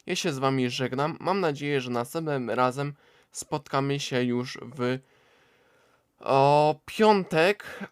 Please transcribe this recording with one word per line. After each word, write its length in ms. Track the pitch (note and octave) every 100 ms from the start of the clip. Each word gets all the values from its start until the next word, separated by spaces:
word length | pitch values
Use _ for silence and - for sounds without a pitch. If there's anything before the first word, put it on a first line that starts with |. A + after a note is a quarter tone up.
| -
Ja 100 | F3+
się 160 | F#3
z 60 | C3+
wami 320 | C3+ C3+ B2+
żegnam. 460 | C3 B2+ B2+ D3 E3
Mam 200 | E3 G3
nadzieję, 400 | F3 D3 C#3+ C#3+
że 100 | B2+
następnym 600 | A#2+ B2 E3 D#3+ C#3+ A#2
razem 440 | A2+ B2+ B2+ C#3+ C#3+ _ _ _
spotkamy 680 | - - D3+ - C#3 C#3 C#3+
się 220 | - C3
już 360 | B2 A#2+ B2+ -
w, 360 | - C3+ B2 C3 - _ _ _ _ _ _ _ _ _ _ _
o, 540 | - C3+ C#3+ D3 D3+ D3 -
piątek, 1000 | - G#3+ G3+ F3+ D#3+ E3+ G#3 - - G3